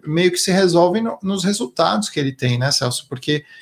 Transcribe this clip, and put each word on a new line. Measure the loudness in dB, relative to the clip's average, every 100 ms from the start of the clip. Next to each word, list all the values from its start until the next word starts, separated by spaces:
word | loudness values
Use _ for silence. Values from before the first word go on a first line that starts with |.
| -2
meio | 0 2
que | 2
se | 0
resolve | 2 4 4 4 2
no, | -4 -6
nos | -4 -2
resultados | -2 -2 -4 0 0 0 -2
que | -4
ele | -4
tem, | -2 -2 0
né, | 0
Celso? | 0 -2 -4 -10
Porque | -8 -4 -4 -4 -18